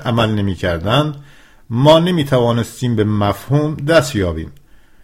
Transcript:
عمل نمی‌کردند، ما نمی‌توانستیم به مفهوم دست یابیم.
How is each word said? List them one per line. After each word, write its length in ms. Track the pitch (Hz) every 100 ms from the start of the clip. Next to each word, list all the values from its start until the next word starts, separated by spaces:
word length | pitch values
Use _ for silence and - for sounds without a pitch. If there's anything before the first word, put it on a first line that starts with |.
| 127
عمل 240 | 117 110
نمی‌کردند، 840 | 107 98 87 92 85 95 135 151 143 - - - - -
ما 300 | 113 147 165
نمی‌توانستیم 960 | 175 175 139 127 117 117 110 - 127 110
به 80 |
مفهوم 720 | 104 104 101 - - 143 151 143
دست 400 | 143 165 143 101
یابیم. 360 | 87 80 82 - - - - -